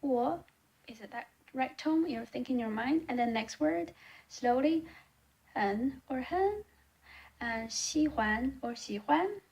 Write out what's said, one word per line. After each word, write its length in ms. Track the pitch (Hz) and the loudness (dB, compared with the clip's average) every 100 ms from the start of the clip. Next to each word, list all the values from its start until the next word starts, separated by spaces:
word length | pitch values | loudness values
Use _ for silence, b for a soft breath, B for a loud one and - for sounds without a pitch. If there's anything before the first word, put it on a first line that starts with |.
我, 420 | 285 254 247 339 - _ _ _ - | 2 2 2 -2 -8 _ _ _ -20
is 120 | 226 | -18
it 100 | 208 | -14
that 180 | 233 - _ - | -12 -14 _ -14
right 240 | 262 262 - | -4 -4 -2
tone? 320 | - 320 330 | 2 2 2
You're 160 | 240 | -2
thinking 320 | 233 - 247 254 | -6 -6 -2 0
in 40 | |
your 100 | 226 | 0
mind. 340 | 214 240 311 320 | -2 2 2 0
And 100 | 247 | 0
then 140 | 240 | 2
next 280 | 226 220 - | 0 -2 0
word, 320 | 302 330 339 - B B B | 0 0 -2 -8 B B B
slowly, 560 | - 247 247 277 320 320 B B _ _ _ _ | -4 2 4 4 2 -2 B B _ _ _ _
很 460 | - 202 208 254 269 - | -2 0 0 -2 -4 -6
or 140 | 262 | -6
很, 420 | 254 349 392 415 415 _ _ _ B B B _ | -2 2 2 0 -8 _ _ _ B B B _
and 300 | 240 226 226 | -6 -4 -6
喜 380 | 226 - - 302 | -4 -2 2 2
欢 500 | 294 214 214 254 269 | 2 0 2 0 -4
or 140 | 240 | -6
喜 240 | 240 - 202 | -8 -6 -8
欢. 280 | 208 294 370 415 - | 2 2 2 -2 -12